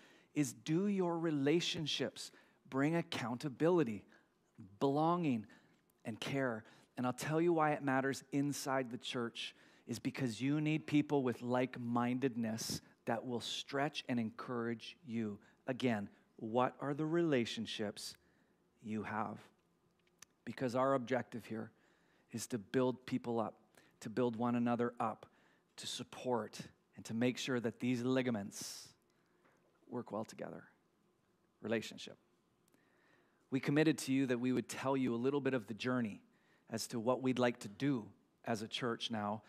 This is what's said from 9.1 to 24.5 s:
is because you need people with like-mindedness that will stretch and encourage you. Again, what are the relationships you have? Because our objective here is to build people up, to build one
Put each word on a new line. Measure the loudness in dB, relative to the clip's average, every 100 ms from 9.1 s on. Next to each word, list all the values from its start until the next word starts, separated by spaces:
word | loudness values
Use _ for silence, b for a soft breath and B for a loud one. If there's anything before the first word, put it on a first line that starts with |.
| -2 -2 -4 -10 B B B -8
is | -6
because | -4 -2 -2 0
you | 0 2
need | 2 2 4
people | 2 4 4
with | 2 0
like-mindedness | 0 2 2 -2 0 2 2 2 0 0 -2 -2 -4 -6 B B -2
that | -2 -2
will | -4
stretch | -4 -6 -4 -2 -2 -2 -2
and | -2
encourage | -2 -4 -6 -4 -4 -4 -8 -16 -6
you. | -4 -2 -4 b b -6
Again, | 0 2 2 -2 b b -10
what | -2 2 2 0
are | -4
the | -2 0
relationships | 2 4 4 2 -2 -6 -4 -4 -6 -12 -14 b b b b b _
you | -8 -6
have? | -4 -4 -4 -6 -16 _ _ _ _ _ _ _ -20 _
Because | -14 -4 -2 2
our | 2
objective | 2 2 -2 -2 -8 -8
here | -8 -10 b b b b b _
is | -10 -6
to | -6
build | -2 2 2 0 -2
people | -4 0 -2
up, | -2 -6 _ b b _
to | -6
build | 0 2 2
one | 2